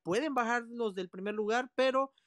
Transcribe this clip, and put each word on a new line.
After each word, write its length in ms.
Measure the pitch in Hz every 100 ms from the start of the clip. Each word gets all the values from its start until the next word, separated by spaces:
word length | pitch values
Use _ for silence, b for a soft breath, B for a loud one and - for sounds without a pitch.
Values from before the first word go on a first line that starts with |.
pueden 320 | 160 208 311
bajarlos 600 | 254 226 240 233 240 220
del 140 | 190 185
primer 260 | 185 202
lugar, 360 | 214 208 233 254
pero, 380 | - 262 262 269 _